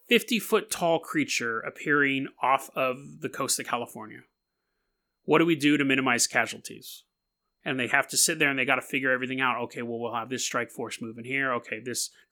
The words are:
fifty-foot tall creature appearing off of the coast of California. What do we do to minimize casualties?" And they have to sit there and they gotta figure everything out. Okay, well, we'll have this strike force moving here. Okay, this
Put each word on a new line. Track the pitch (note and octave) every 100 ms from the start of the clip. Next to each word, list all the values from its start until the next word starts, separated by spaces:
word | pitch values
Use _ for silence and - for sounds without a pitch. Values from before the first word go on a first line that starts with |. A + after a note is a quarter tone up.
| -
fifty-foot | A#3 - A#3 - A3 G3
tall | - F3 D#3+
creature | - D#3+ C#3+ - A#2 A2+
appearing | D3+ - - D3 C#3 C3+ C3+ -
off | B2+ C3+ - -
of | C3 B2+ C#3+ D3
the | C#3+
coast | - C3+ -
of | B2+
California. | A#2+ A#2 A#2 G#2+ A#2 - _ _ _ _ _ _ _ _ _
What | - D3+
do | E3
we | D#3
do | D3 D3
to | C#3
minimize | C3+ C3 A#2+ -
casualties?" | B2+ A2+ A2+ - A2 - - _ _ _ _ _ _
And | - C3
they | A#2
have | C#3 C3
to | -
sit | - D#3+
there | D3
and | C3+
they |
gotta | B2+ C3
figure | - C#3 C3+
everything | B2+ B2+ C3
out. | C3 A#2+
Okay, | A#2+ -
well, | A#2+ A#2
we'll | A#2
have | A#2 A2+
this | B2+
strike | - B2+ A#2
force | - A2+ -
moving | A2+ A#2
here. | A#2+ C#3 C3+
Okay, | A#2+ - A2
this | B2 A#2 - _ _